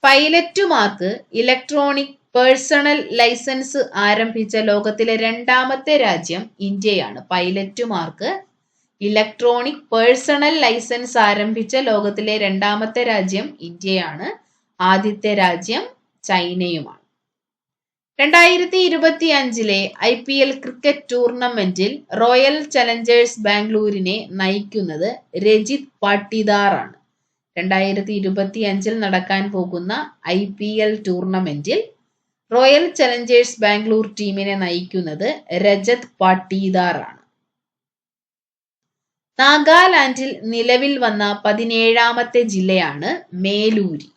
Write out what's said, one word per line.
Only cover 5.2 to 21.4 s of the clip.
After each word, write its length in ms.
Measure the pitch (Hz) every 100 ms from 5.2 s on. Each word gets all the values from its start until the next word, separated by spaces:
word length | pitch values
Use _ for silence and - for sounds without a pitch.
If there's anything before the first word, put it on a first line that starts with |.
| 226 233 240 254 254 262 269 302
രാജ്യം 520 | 233 165 170 170 220 _
ഇന്ത്യയാണ്. 640 | 196 196 208 196 117 113 -
പൈലറ്റുമാർക്ക് 1120 | 180 180 190 196 202 233 196 165 - 226 381 - _ _ _ _ _
ഇലക്ട്രോണിക് 920 | 202 214 214 - 240 240 247 294 _ 226
പേഴ്സണൽ 640 | 233 254 - 285 294 320
ലൈസൻസ് 580 | 247 233 226 240 247 240
ആരംഭിച്ച 580 | 208 202 208 220 220 262
ലോകത്തിലെ 640 | 269 214 202 208 214 214
രണ്ടാമത്തെ 680 | 202 190 202 208 220 233
രാജ്യം 540 | 240 214 190 190 277 -
ഇന്ത്യയാണ്. 680 | 170 170 190 190 165 151 220 453 _ _ _ _
ആദ്യത്തെ 500 | 185 190 214 208 214
രാജ്യം 540 | 202 180 175 185 247 494 _ _ _
ചൈനയുമാണ്. 760 | - 185 175 180 180 165 143 - _ _ _ _ _ _ _ _ _ _ _ -
രണ്ടായിരത്തി 560 | 285 339 339 359 359 370
ഇരുപത്തിയഞ്ചിലെ 1120 | 359 320 320 320 330 285 262 226 214 196 196 -
ഐ 120 | 220 247
പി 180 | 247
എൽ 260 | 277 269 269
ക്രിക്കറ്റ് 520 | 262 254 294 285 -
ടൂർണമെന്റിൽ 1040 | 247 240 247